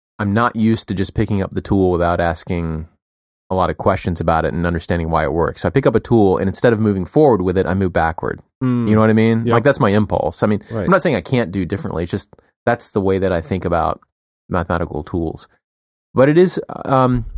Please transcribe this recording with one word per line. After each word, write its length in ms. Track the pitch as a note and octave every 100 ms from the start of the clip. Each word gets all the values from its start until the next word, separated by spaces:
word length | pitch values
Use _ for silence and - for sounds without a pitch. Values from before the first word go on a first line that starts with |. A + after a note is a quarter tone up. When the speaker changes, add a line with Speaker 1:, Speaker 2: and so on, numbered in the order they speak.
| _ -
Speaker 1:
I'm 140 | G2+
not 240 | G#2 A#2+ A2+
used 320 | A2 A2 -
to 60 |
just 180 | F#2+ F#2+
picking 280 | - G#2+ G2+
up 80 | F#2+
the 100 | F#2+
tool 300 | - G2 F#2
without 280 | F2 E2+ F2
asking 680 | E2+ E2 - F2 E2 D#2+ E2 _ _ _ _ _ _
a 40 |
lot 140 | F#2 E2+
of 80 | E2
questions 460 | G#2 F#2 - E2+
about 240 | E2 D#2+ D#2
it 80 |
and 120 | D2+ F2
understanding 440 | E2+ - E2+ D#2+
why 120 | D#2+
it 80 | D2+
works. 280 | D#2+ E2 -
So 60 | F#2
I 20 |
pick 160 | C#3 C3+
up 80 |
a 60 | A2+
tool, 380 | - A#2 G2 F2+
and 100 | F#2+
instead 240 | F#2 B2+
of 80 | A2
moving 240 | A2 F#2+
forward 380 | F2 D3+ D3+ G#2+
with 160 | F#2 F#2
it, 80 | -
I 80 |
move 180 | F#2+ F#2
backward. 480 | F2 E2 D#2+ - - _ _
Speaker 2:
Mm. 260 | B2+ B2 A2+
Speaker 1:
You 60 |
know 80 | G#2+
what 80 | A2
I 40 |
mean? 300 | A2 A2+ A2+
Speaker 2:
Yep. 80 | A2+
Speaker 1:
Like, 120 | A2+
that's 160 | B2+ C3+
my 100 | A2+
impulse. 520 | G#2 G2+ F2 D#2 -
I 40 | G#2+
mean, 160 | G#2 -
Speaker 2:
Right. 140 | A2
Speaker 1:
I'm 60 | G2
not 120 | F#3
saying 120 | F3+
I 60 | A2+
can't 320 | - B2+ F#2+
do 140 | G2 E2+
differently. 380 | G2 - D#2+
It's 60 | F2
just 220 | G2+ - _ _ _
that's 280 | - A#2+ -
the 100 | G#2+
way 160 | F#2+ F#2+
that 140 | F#2
I 100 | F2
think 240 | - F#2+ F2
about 340 | E2+ D#2+ - _ _ _ _ -
mathematical 560 | F2+ F2 F2 E2 D2
tools. 420 | E2 F2+ D#2+ - - _ _ _ _ _ _
But 140 | - C3+
it 100 | D#3
is, 220 | F#3 - - -
um, 420 | - C3 B2+ B2 A2